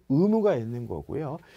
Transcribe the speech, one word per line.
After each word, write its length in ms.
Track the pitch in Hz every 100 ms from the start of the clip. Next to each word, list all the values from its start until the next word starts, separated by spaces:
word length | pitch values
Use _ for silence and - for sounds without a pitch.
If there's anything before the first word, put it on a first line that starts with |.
| -
의무가 480 | 139 202 220 208 135
있는 300 | 113 120 113
거고요. 520 | 85 - 139 151 165 -